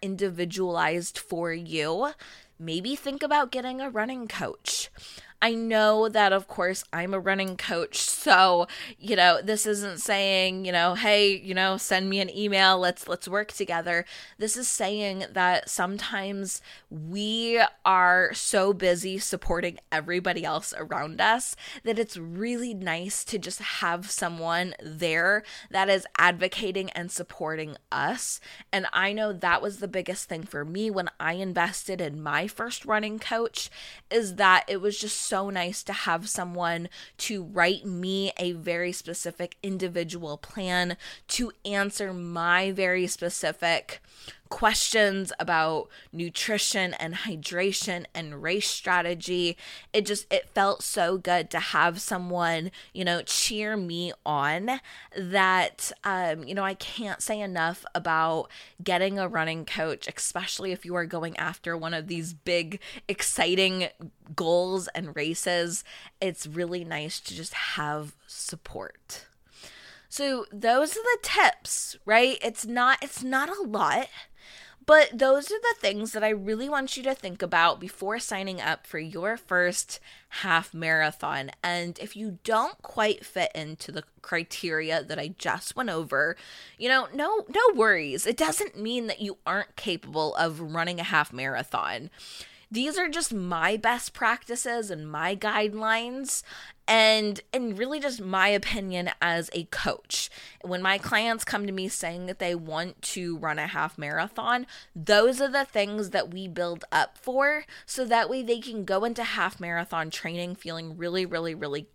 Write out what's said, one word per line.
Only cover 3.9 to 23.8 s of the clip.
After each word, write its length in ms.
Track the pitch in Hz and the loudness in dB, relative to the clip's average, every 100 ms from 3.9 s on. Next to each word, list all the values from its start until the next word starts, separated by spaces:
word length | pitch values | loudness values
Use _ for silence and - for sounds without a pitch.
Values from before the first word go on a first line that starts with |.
| 214 220 254 226 | -4 -4 -4 -8
coach. 600 | - 143 - - - - - - - - - | -6 -6 -6 -6 -4 -6 -12 -20 -20 -20 -2
I 140 | 226 | 0
know 540 | 226 226 220 214 220 220 | 0 2 6 6 6 4
that, 240 | 214 202 | 6 6
of 160 | 196 196 | 4 0
course, 340 | - 185 190 - | -2 -2 -2 -4
I'm 220 | 165 185 | -4 -2
a 60 | 196 | 0
running 360 | 185 196 190 180 | 2 0 0 -4
coach, 420 | - 170 165 - | -4 -2 -2 -2
so, 640 | - - - 185 190 175 175 - - - | -2 0 8 10 10 8 4 -4 -14 -10
you 160 | 202 | 0
know, 260 | 196 180 156 | 6 8 8
this 260 | 196 214 220 | 4 0 0
isn't 340 | 208 202 170 | 0 -2 -4
saying, 640 | - 196 196 190 185 185 | 0 2 4 4 2 0
you 80 | 185 | 0
know, 220 | 175 175 | 4 4
"Hey, 420 | 214 226 208 202 190 | 4 4 6 6 4
you 180 | 190 | -2
know, 220 | 185 190 190 | 0 2 2
send 340 | - 185 190 | 0 0 2
me 80 | 196 | 0
an 100 | 190 196 | -2 -2
email, 400 | 208 196 190 185 | 2 6 8 8
let's, 300 | 180 175 - | 4 0 -4
let's 220 | 175 - | -6 -2
work 240 | 196 214 | -2 -2
together." 520 | - 190 170 175 170 175 - - - | -4 -2 -2 0 0 -2 -10 -18 -6
This 180 | 214 240 | -4 -2
is 100 | 247 | -2
saying 600 | - 196 208 202 190 185 | -2 -2 -2 -4 -4 -4
that 400 | 190 180 180 - | 0 2 2 0
sometimes 920 | - 180 202 - 208 196 196 190 - - - - | -2 -2 -2 -6 -4 -4 -6 -6 -8 -10 -20 -16
we 720 | 156 160 196 214 226 226 233 - - | -12 -8 -4 -2 0 2 4 4 4
are 500 | - 185 180 180 180 | 4 6 8 6 4
so 380 | - - 208 190 | 0 0 4 4
busy 460 | 190 185 175 185 190 | 4 4 2 0 -4
supporting 600 | - 185 - 175 175 160 - | -4 -2 0 0 -2 -6 -4
everybody 520 | 156 151 175 180 175 | -2 0 0 0 0
else 300 | 160 156 - - | -2 -2 -4 -8
around 440 | 156 185 151 160 | -4 -4 -2 2
us 340 | 202 233 - - - - | 4 4 0 -8 -12 -6
that 160 | 226 220 | -2 0
it's 160 | 226 180 | -2 -6
really 580 | 165 170 233 240 247 | -8 -4 -4 -2 -4
nice 500 | 202 185 165 185 - - | -6 -4 -4 -4 -6 -4
to 120 | 208 | -6
just 220 | 170 - | -6 -8
have 500 | 202 - | -6 -2